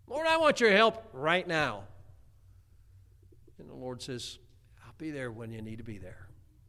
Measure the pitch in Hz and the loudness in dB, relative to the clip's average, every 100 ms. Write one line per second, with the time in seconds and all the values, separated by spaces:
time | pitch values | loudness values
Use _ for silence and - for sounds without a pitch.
0 | - 254 320 320 311 - 233 196 226 220 | -8 -2 2 4 4 6 6 8 6 4
1 | - 131 151 180 175 165 143 104 101 - | -10 -4 0 0 2 0 0 -2 -10 -18
2 | - - - - - - - - - - | -20 -20 -20 -20 -20 -20 -20 -20 -20 -20
3 | - - - - - - 156 139 127 123 | -20 -20 -20 -20 -20 -20 -18 -12 -10 -10
4 | - 120 - - - - - - - - | -8 -8 -8 -12 -20 -20 -20 -20 -20 -12
5 | 160 143 127 113 113 113 110 110 113 101 | -8 -6 -6 -8 -10 -10 -10 -10 -10 -10
6 | 90 98 - - - - | -12 -14 -18 -20 -20 -20